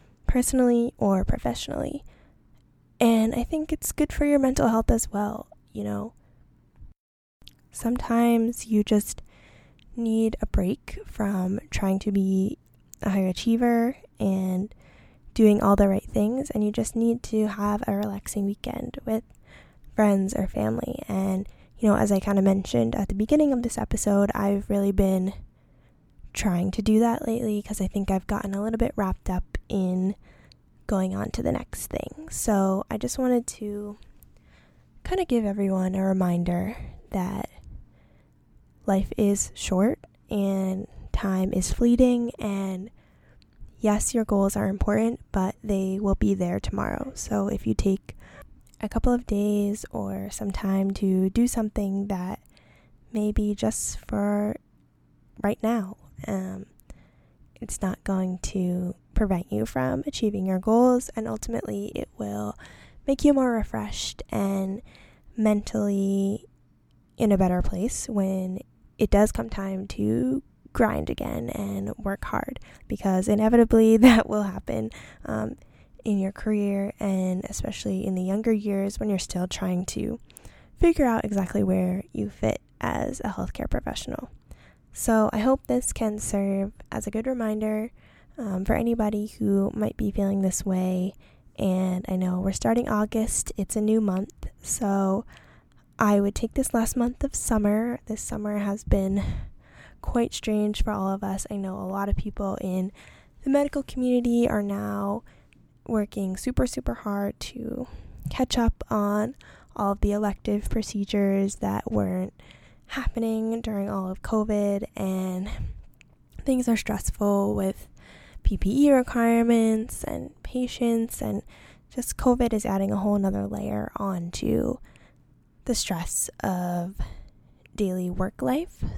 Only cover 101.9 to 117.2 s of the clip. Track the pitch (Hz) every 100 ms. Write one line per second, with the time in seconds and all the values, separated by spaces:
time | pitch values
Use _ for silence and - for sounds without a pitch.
101.9 | 196 202 202 208 - 196 - 190 185 185
102.9 | - - - - - 269 285 285 285 -
103.9 | 254 254 247 240 233 233 208 202 202 208
104.9 | 202 202 214 - - _ - _ _ -
105.9 | 220 208 - 190 190 - 254 254 - 254
106.9 | 233 208 202 202 208 - 240 226 240 247
107.9 | - - - - - 254 - 226 - -
108.9 | 220 202 208 220 - - - - - 202
109.9 | 202 202 208 208 - - 208 - 220 -
110.9 | 202 202 202 196 196 196 - 196 202 -
111.9 | 214 196 185 190 - - - - - -
112.9 | 269 247 233 226 220 220 226 226 208 196
113.9 | 202 185 190 - 220 214 208 202 202 -
114.9 | - 190 185 185 180 202 - - - -
115.9 | - - _ _ - - 254 240 226 -
116.9 | 208 - -